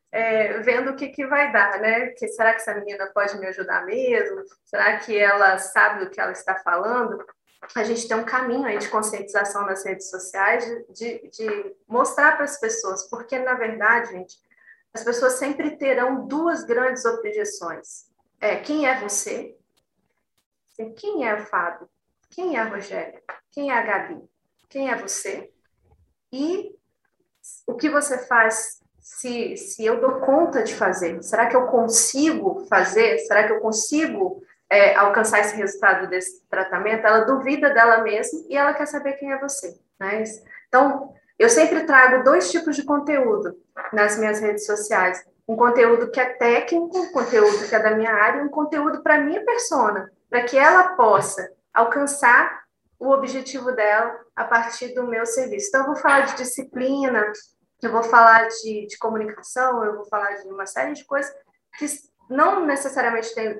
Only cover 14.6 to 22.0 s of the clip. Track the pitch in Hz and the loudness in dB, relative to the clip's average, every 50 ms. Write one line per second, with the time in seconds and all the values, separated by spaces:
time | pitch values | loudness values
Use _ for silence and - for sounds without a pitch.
14.6 | _ _ - _ _ _ - - - 233 233 240 262 254 254 - 277 285 285 - | _ _ -20 _ _ _ -14 -8 -6 -4 -2 0 0 0 0 0 -4 -4 -4 -4
15.6 | 311 294 - - 285 269 254 240 247 269 269 269 - - 277 311 330 339 311 - | -6 -6 -6 -4 -2 0 0 0 0 -2 -2 -4 -6 -6 -4 -2 -2 -2 -2 -2
16.6 | - 233 233 233 254 254 240 - - 233 226 226 220 208 208 214 208 208 - - | -2 -2 -2 0 0 -2 -2 -2 -4 -4 -4 -4 -6 -6 -6 -6 -6 -6 -8 -10
17.6 | 175 165 156 - - - - - _ _ _ _ _ _ _ - 208 208 185 - | -12 -12 -12 -14 -16 -20 -20 -20 _ _ _ _ _ _ _ -4 -4 -2 -2 -4
18.6 | - - 294 311 285 262 262 - 208 202 - - - 214 - 254 - - - _ | -4 -4 -4 -2 0 0 0 -2 -4 -6 -6 -6 -6 -6 -8 -10 -10 -14 -18 _
19.6 | _ _ _ _ _ _ _ _ _ _ _ _ _ _ _ _ _ _ _ _ | _ _ _ _ _ _ _ _ _ _ _ _ _ _ _ _ _ _ _ _
20.6 | _ _ _ - 220 220 226 - 415 415 415 320 247 220 208 214 214 - 202 180 | _ _ _ -16 -14 -14 -14 -12 -8 -6 -6 -4 -2 -4 -4 -6 -6 -4 -4 -4
21.6 | 170 170 - - - _ _ _ | -4 -4 -8 -10 -18 _ _ _